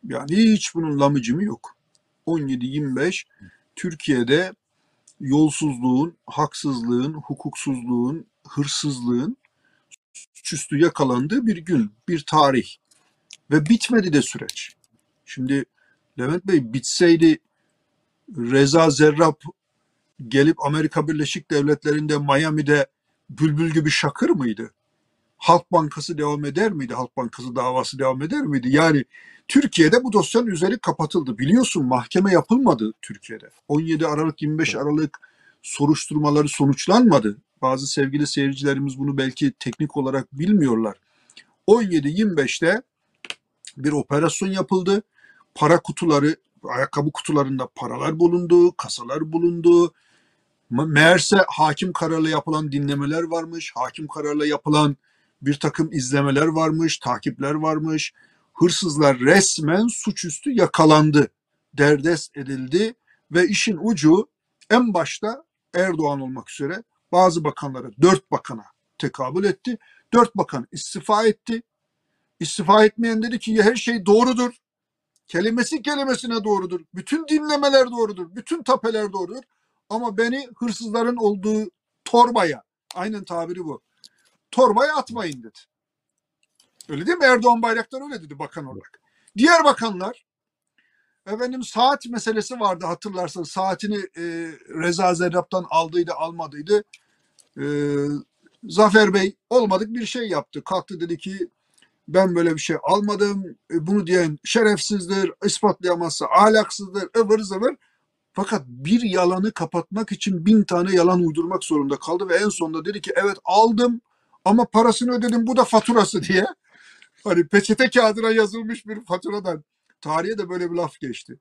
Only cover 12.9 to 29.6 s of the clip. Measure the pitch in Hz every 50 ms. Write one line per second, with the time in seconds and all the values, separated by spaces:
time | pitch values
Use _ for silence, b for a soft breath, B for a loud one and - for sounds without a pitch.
12.9 | _ _ _ _ _ _ _ _ - _ _ _ 143 156 151 151 233 226 - -
13.9 | 247 226 190 185 147 143 131 - - - - - - - - - _ _ _ _
14.9 | _ _ _ _ _ _ _ - - - 127 127 139 139 127 _ _ _ _ _
15.9 | _ _ _ _ _ - 123 131 160 180 180 190 190 156 127 113 110 135 - -
16.9 | - - 180 170 170 165 160 160 156 - _ _ _ _ _ _ _ _ _ _
17.9 | _ _ _ _ _ _ _ - 220 147 120 117 131 139 139 139 143 165 160 160
18.9 | 147 131 151 151 147 151 165 160 151 _ _ 160 - _ _ _ _ _ _ _
19.9 | _ _ _ _ _ _ 135 113 120 135 139 156 165 - - 143 147 156 156 151
20.9 | - 160 151 151 156 151 151 139 - 180 147 _ 160 147 143 147 151 143 _ 151
21.9 | 147 151 151 151 151 147 143 143 139 139 156 160 151 151 147 139 147 147 135 _
22.9 | _ _ _ _ _ _ _ _ - - 147 160 147 147 170 170 151 160 151 156
23.9 | 147 - - 147 - - 240 - 339 156 135 120 107 98 113 110 _ _ _ _
24.9 | _ _ _ _ _ _ _ _ _ _ - - 165 175 - _ 185 170 156 147
25.9 | - - 147 - 175 147 147 147 147 147 147 143 139 165 208 220 202 156 135 117
26.9 | 120 120 127 120 _ - 123 117 - - 123 127 120 131 123 127 127 127 - -
27.9 | - 131 135 131 131 127 143 160 254 294 - 151 143 135 120 127 131 147 160 165
28.9 | 156 139 127 b b b b b b b b _ - 277